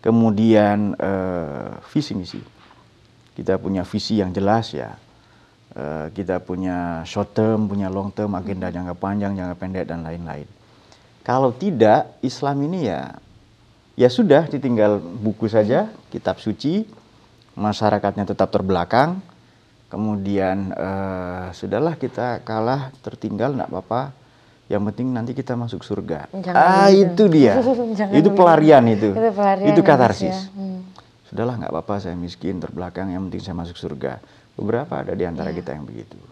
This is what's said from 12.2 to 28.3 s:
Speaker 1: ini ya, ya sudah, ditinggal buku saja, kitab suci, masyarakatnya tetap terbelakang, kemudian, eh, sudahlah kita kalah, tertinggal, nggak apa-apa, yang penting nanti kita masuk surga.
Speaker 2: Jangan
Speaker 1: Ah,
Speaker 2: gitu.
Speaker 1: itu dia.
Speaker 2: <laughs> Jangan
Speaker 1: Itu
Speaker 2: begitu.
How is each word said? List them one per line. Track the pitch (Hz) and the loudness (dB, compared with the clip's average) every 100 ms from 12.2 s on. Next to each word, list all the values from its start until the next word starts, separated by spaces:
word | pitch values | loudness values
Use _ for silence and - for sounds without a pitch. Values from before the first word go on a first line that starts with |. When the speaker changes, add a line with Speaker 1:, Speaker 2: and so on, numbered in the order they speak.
| 135 - 143 139 147 | -8 -4 -4 -2 -4
Speaker 1:
ini | 185 127 | -4 -4
ya, | 76 65 - _ _ _ _ _ _ _ - | -6 -10 -18 _ _ _ _ _ _ _ 2
ya | 123 | 2
sudah, | 123 214 143 165 | 4 6 6 4
ditinggal | 143 135 117 104 104 | -4 -2 2 4 2
buku | 85 107 107 101 113 | -4 -6 -4 -2 0
saja, | 110 104 139 220 - _ | 2 2 0 -2 -10 _
kitab | - - 92 | -8 -6 -6
suci, | - 104 139 190 220 - _ _ _ _ _ - | -6 -4 -2 -4 -6 -14 _ _ _ _ _ -6
masyarakatnya | 107 101 107 101 101 104 98 | -4 0 0 2 -2 -4 -6
tetap | 98 95 | -2 0
terbelakang, | 101 95 92 87 117 151 185 - _ _ _ _ _ _ | 0 0 -2 0 2 2 -2 -12 _ _ _ _ _ _
kemudian, | 95 107 104 98 101 92 95 95 - | -6 -4 -4 -2 0 0 -2 -4 -6
eh, | 92 95 95 92 90 90 90 87 | -6 -6 -6 -6 -8 -10 -12 -12
sudahlah | 98 101 160 160 | -6 -2 -2 -4
kita | 127 - 123 117 | -8 -6 -6 -6
kalah, | - 110 113 135 135 - | -6 -4 -2 -2 -6 -12
tertinggal, | - - 110 101 123 131 | -16 -10 -8 -4 -2 -2
nggak | - | -6
apa-apa, | 87 - 117 139 - _ _ _ _ _ | -8 -6 -6 -6 -14 _ _ _ _ _
yang | 101 104 | -4 -4
penting | 107 127 123 | -4 -4 -4
nanti | 117 | -6
kita | 131 123 120 | -8 -6 -6
masuk | 117 113 - | -6 -10 -8
surga. | 101 - 80 - 190 | -8 -6 -8 -8 -10
Speaker 2:
Jangan | 185 175 | 0 4
Speaker 1:
Ah, | 165 190 196 | 6 8 8
Speaker 2:
gitu. | 196 185 175 | 8 6 6
Speaker 1:
itu | 208 | 6
dia. | 160 123 98 247 240 | 8 8 6 4 0
Speaker 2:
<laughs> | 233 208 | -2 -2
Jangan | 202 | 2
Speaker 1:
Itu | 151 | 4
Speaker 2:
begitu. | 196 | 4